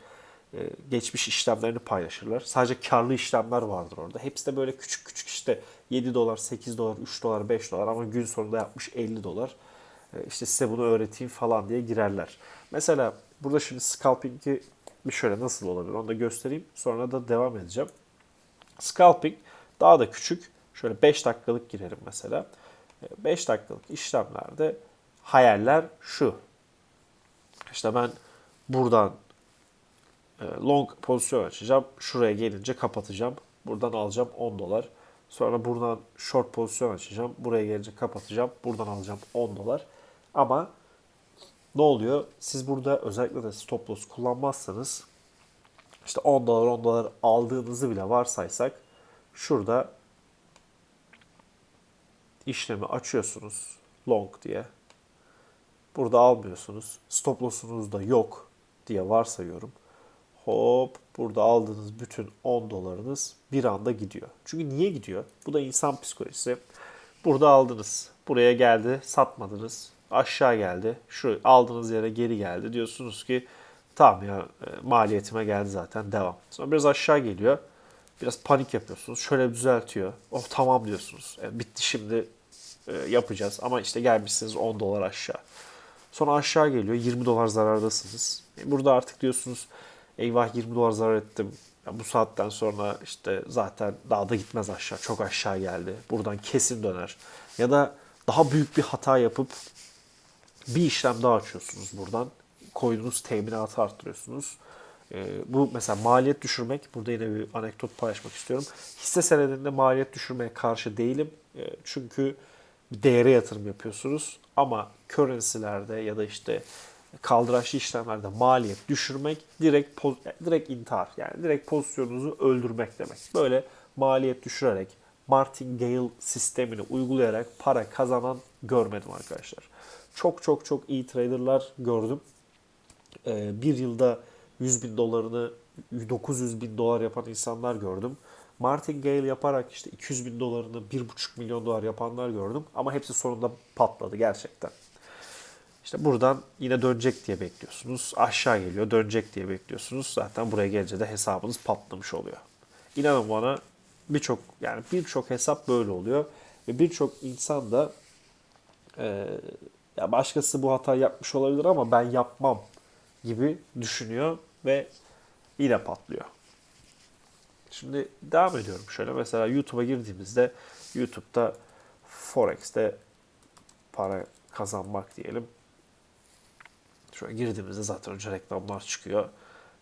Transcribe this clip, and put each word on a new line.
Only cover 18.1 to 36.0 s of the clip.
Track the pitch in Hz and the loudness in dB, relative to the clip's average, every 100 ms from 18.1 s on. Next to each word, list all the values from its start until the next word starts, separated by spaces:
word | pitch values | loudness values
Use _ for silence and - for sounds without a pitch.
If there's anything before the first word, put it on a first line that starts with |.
| _ _ _ _ _ - - | _ _ _ _ _ -20 -10
Scalping | - - 180 170 151 156 - - - - | -4 8 8 8 2 -4 -14 -20 -20 6
daha | 165 160 | 10 10
da | 113 | 8
küçük. | - - 175 - _ _ | -2 -6 -6 -8 _ _
Şöyle | - 120 104 | -6 -6 6
beş | 147 147 127 | 6 6 0
dakikalık | 117 - 120 117 | -2 -2 -4 -6
girelim | 98 90 87 - | -12 -12 -12 -14
mesela. | - 101 139 - - - - _ _ | -12 -6 -6 -6 -14 -20 -20 _ _
E, | - - | -18 -6
beş | 127 170 - | -2 -2 0
dakikalık | 107 - - - | -2 -4 -16 -12
işlemlerde | - - 127 104 - - 139 156 - - _ _ _ | -12 -2 -2 -2 -8 -10 -2 -2 -2 -14 _ _ _
hayaller | - 135 123 101 113 156 160 - | 4 8 10 8 6 4 2 -8
şu. | - - 127 92 - _ _ _ _ _ _ _ _ _ _ - - | -14 0 0 0 -10 _ _ _ _ _ _ _ _ _ _ -20 -14
İşte | - 113 | -4 0
ben | 120 120 - - - _ _ - | 0 0 -4 -20 -20 _ _ -4
buradan, | 131 123 113 98 - _ _ _ _ _ _ _ _ _ _ _ - | 0 6 6 6 0 _ _ _ _ _ _ _ _ _ _ _ -12
e, | |
long | - - 127 143 131 - | -10 -4 2 2 0 -6
pozisyon | - 127 - 127 | -2 -2 0 -2
açacağım. | 90 - 107 135 131 - | -2 -6 2 2 2 -8
Şuraya | - 131 113 | -6 2 2
gelince | 104 113 101 131 127 | 2 -2 -2 -6 -4
kapatacağım. | 120 110 101 98 120 139 - _ - | -4 -4 -10 -6 -6 -6 -16 _ -10
Buradan | 107 117 | -4 -2
alacağım | 110 104 107 120 - | -2 -2 -2 -4 -4
on | 117 101 | -6 -6
dolar. | 90 107 - - - _ _ | -4 -4 -4 -14 -20 _ _
Sonra | - 117 117 | -2 0 0
buradan | 120 117 117 113 | -2 -2 -2 -4